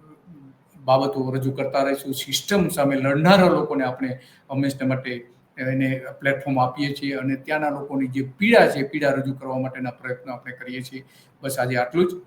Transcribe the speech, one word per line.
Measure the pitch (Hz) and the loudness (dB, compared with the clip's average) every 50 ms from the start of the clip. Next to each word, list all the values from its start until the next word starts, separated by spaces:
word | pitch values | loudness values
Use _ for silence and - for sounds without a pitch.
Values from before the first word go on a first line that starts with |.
| 156 151 151 - _ 180 160 143 139 - - _ _ _ - 147 135 | -20 -20 -20 -20 _ -20 -20 -20 -20 -20 -20 _ _ _ -20 -4 2
બાબતો | 127 131 135 139 143 - 135 127 131 | 4 4 4 4 2 -2 -2 -2 -2
રજૂ | 127 131 131 135 | -2 -2 -2 -2
કરતા | 135 139 135 135 143 139 | -2 -2 -4 -2 0 0
રહીશું. | 135 139 139 135 - 135 131 | 0 0 0 -2 -4 -6 -6
સિસ્ટમ | - - 139 135 - - - 202 196 175 147 | -6 -6 -4 -4 -4 -2 0 2 2 2 2
સામે | - 143 143 139 139 | 2 2 2 2 2
લડનારા | 135 135 139 139 156 160 180 196 185 180 170 | 2 2 2 2 4 6 8 8 8 8 6
લોકોને | - - - - 143 135 131 | 4 4 0 0 -2 -2 -2
આપણે | 127 127 - 135 127 127 - - - - _ _ - | -2 -2 -4 -4 -6 -6 -8 -12 -20 -20 _ _ -6
હંમેશા | 135 135 139 139 135 - 131 | -2 -2 0 -2 -2 -2 -2
માટે | 131 131 127 - 127 123 120 - - _ _ _ _ _ - | -2 -2 -2 -4 -6 -8 -8 -10 -14 _ _ _ _ _ -6
એને | 127 131 131 135 135 131 131 131 127 131 - - | -4 -2 0 0 0 0 -2 -4 -6 -10 -14 -6
પ્લેટફોર્મ | 139 139 139 135 - 139 131 131 | -4 -2 -2 -2 -2 -2 0 2
આપીએ | 127 117 - 143 143 139 143 | 0 0 0 -2 -4 -4 -4
છીએ | - 143 139 139 | -4 -6 -6 -4
અને | 127 131 135 135 | -4 -2 -4 -4
ત્યાંના | 131 - 156 151 151 151 147 | -4 -4 -4 -2 -2 0 -2
લોકોની | 139 143 143 - 139 135 135 | -2 -4 -6 -4 -4 -2 -2
જે | 127 127 135 131 - - - | -2 -2 -4 -4 -6 -4 -2
પીડા | 202 226 233 202 160 | 2 6 8 8 6
છે, | 147 139 143 | 6 4 0
પીડા | 135 - - 151 147 139 | -4 -4 -2 0 0 0
રજૂ | 135 135 127 131 127 | 0 0 -2 -4 -6
કરવા | - 135 131 131 131 | -6 -8 -8 -6 -6
માટેના | 131 131 131 131 127 123 | -6 -6 -6 -8 -8 -8
પ્રયત્નો | - - - 127 123 - - 131 | -8 -8 -10 -10 -10 -10 -10 -12
આપણે | 123 123 - 127 | -14 -14 -14 -16
કરીએ | 127 - 127 127 127 127 | -16 -14 -12 -12 -10 -10
છીએ. | 123 - 135 131 131 - _ - _ _ _ _ | -10 -12 -14 -16 -18 -20 _ -20 _ _ _ _
બસ | 139 135 131 131 | -8 -6 -2 -2
આજે | 123 127 127 | -2 0 0
આટલું | 123 123 - - 170 185 180 | 0 0 0 2 2 2 2
જ | - - - | 0 -4 -12